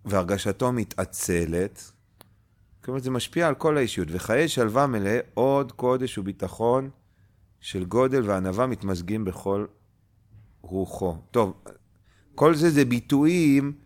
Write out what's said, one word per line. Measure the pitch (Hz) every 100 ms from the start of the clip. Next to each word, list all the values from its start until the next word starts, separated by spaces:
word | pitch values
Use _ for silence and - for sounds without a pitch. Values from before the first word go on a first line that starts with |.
והרגשתו | - 98 87 98 104 95 127
מתעצלת, | 123 104 - 95 - - 87 82 85 98 - - _ _ _ - _ _ _ _ _
כלומר, | - 131
זה | 127
משפיע | 127 - 165 170
על |
כל | 139 156 147
האישיות, | 117 - 82
וחיי | 87 - 120 160
שלווה | - 113 113 143
מלאי | 113 98 117 -
עוד | - 127 139 131
קודש | - 123 127 127 -
וביטחון | 95 98 92 - 113 131 135 - _ _ _ _ _ _
של | - 98
גודל | 90 107 131 135 107
וענווה | 95 92 95 131
מתמזגים | 117 98 90 87 107
בכל | 101 87 98 98 104 _ _ _ _ _ _ - - _
רוחו. | 85 92 92 - 92 80 -
טוב, | 120 104 - - 50 _ _ _ _ _
כל | - 151
זה, | 160 170
זה | 147
ביטויים, | 131 120 - 143 151 180 156 139 139 143